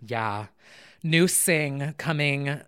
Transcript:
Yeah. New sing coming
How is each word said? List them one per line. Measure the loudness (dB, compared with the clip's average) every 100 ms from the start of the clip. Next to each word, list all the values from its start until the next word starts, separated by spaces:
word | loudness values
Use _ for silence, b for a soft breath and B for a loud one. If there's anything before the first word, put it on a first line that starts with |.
Yeah. | -8 -4 -4 -4 -8 _ b b b b
New | 0 4 4
sing | 4 2 2 0 -4 -6 -4
coming | -2 0 0 0 -2 -6